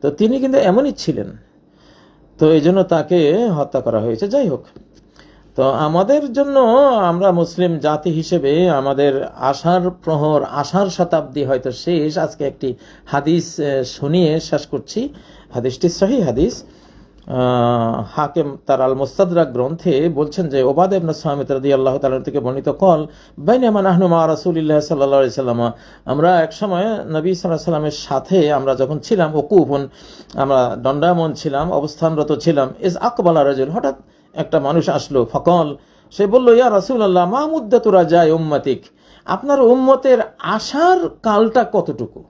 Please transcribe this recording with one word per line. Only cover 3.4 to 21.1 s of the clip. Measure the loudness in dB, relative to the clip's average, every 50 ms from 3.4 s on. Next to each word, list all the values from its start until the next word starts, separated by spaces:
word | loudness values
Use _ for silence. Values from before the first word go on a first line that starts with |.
| 0 0
হত্যা | 0 -2 -4 -4 -4 -4
করা | -4 -2 -2 -2
হয়েছে। | -2 -2 -4 -4 -4 -2
যাই | 0 0 0 0
হোক, | -4 -6 -8 -14 _ -20 -20 _ _ -20 _ _ _ _ -20 -20 _ _ _ _ _
তো | 0 0
আমাদের | 0 2 0 0 0 2 0 2 2 2 0 0 -2 -2
জন্য, | -2 -2 0 2 2 4 4 4 4 4 4 4 2
আমরা | 2 0 0 2 2 2
মুসলিম | 2 2 0 -2 -2 -2 0 0 0 0
জাতি | -2 -2 -2 -2 -2 -4
হিসেবে | -4 -4 -4 -2 -2 0 0 2 2 2 2 2
আমাদের | 2 2 0 0 0 2 2 2 2 0 -4
আশার | -6 -8 -4 -2 -2 -2 0 0 0 0 2 0 -2 -6 -6 -6
প্রহর, | -4 -2 0 0 2 0 0 0
আশার | -2 -4 -6 -6 -2 0 -2 -2 -2
শতাব্দী | 0 -2 -2 0 0 -2 -2 -4 -6 -4 -2
হয়তো | -2 -2 -2 -2 -6
শেষ। | -8 -8 -4 -2 -2 0 -2 -2 -2 -4
আজকে | -4 -6 -6 -6 -6 -6
একটি | -6 -6 -6 -6 -6 -8 -14 -20 -20 -20 _
হাদিস, | -4 -4 -2 0 0 0 0 -2 -4 -8 -6
আহ, | -4 -2 -2 -2 -4
শুনিয়ে | -6 -8 -8 -6 -2 0 2 2 2 0 -2
শেষ | -4 -4 -4 -4 -4 -6
করছি। | -10 -10 -10 -8 -8 -6 -6 -6 -10 -14 -20 _ -20 -20 -20 _ -10
হাদিসটি | -6 -4 -4 -6 -2 -2 -2
সহিহ | 0 0 -2 0 0 0 0
হাদিস। | 0 0 0 0 -2 -2 -6 -18 -20 -20 -20 _ -20 -20 -20 -20 _ _ -20 _ -8
আহ, | -4 -2 0 0 2 2 2 2 2 0 0 -2 -2 -4 -6 -6
হাকিম | -4 -4 -4 -4 -2 -4 -4 -4 -6 -12 _
তার | -2 0 0
আল | 2 0 0
মুস্তাদরাক | -2 -4 -6 0 0 0 0 2 0 0 0
গ্রন্থে | 0 -4 -4 -4 -4 -4 -2 0 0 2 0 0
বলছেন | 0 -2 -4 -4 -2 -6 -6 -2
যে | 0 0 2
ওবাদা | 2 2 2 2 2 2
ইবনে | -2 -2 -2